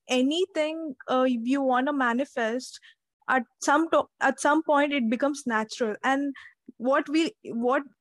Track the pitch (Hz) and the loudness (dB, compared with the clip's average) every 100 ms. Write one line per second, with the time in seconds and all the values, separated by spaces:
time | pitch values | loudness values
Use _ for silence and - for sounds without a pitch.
0 | - 254 262 330 381 339 302 320 320 262 | -2 0 2 2 -2 -2 -2 -4 -10 -10
1 | - 254 262 247 233 277 269 247 269 294 | -4 0 2 0 0 0 2 0 0 0
2 | 247 233 277 - 220 247 254 - - _ | 0 0 -2 -4 -4 -4 -8 -16 -20 _
3 | _ _ - 262 233 - - 285 330 302 | _ _ -2 -2 -2 -6 2 2 4 2
4 | - - - 269 294 302 320 285 294 285 | 0 0 -2 0 2 2 2 2 2 0
5 | 226 240 277 285 - 220 220 - 226 208 | 0 0 -2 -2 -2 -2 -2 -4 -4 -2
6 | 262 269 285 269 - _ - - 233 285 | 0 0 -2 -8 -16 _ -20 -8 0 0
7 | 294 302 330 - - 226 240 277 285 _ | 0 0 0 -4 -10 -4 0 0 -2 _